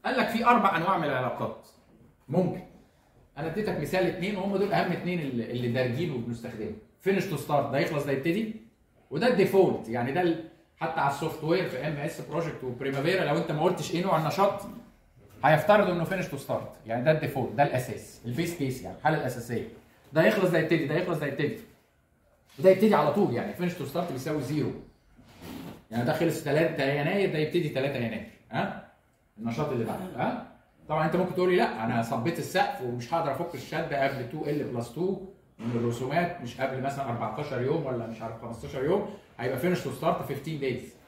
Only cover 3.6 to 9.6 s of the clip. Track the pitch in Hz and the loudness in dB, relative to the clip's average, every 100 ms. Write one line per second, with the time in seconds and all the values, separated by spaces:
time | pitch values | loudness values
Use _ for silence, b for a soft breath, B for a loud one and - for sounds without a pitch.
3.6 | 208 156 147 185 175 - 190 196 196 196 | -2 -2 -2 0 0 0 -4 -2 -2 0
4.6 | 196 175 180 165 175 175 139 120 110 123 | 2 2 0 -2 -2 -2 -2 -4 -4 -2
5.6 | 123 123 123 123 170 127 113 117 104 107 | 0 0 0 0 -2 -2 -6 -8 -8 -8
6.6 | 107 104 - _ 190 196 151 147 - 143 | -8 -10 -16 _ 0 0 0 -4 0 0
7.6 | - 135 - 147 139 135 165 190 220 - | 2 0 0 -2 -2 0 0 0 -2 -8
8.6 | - _ _ _ _ 147 247 190 185 190 | -16 _ _ _ _ 2 4 6 6 6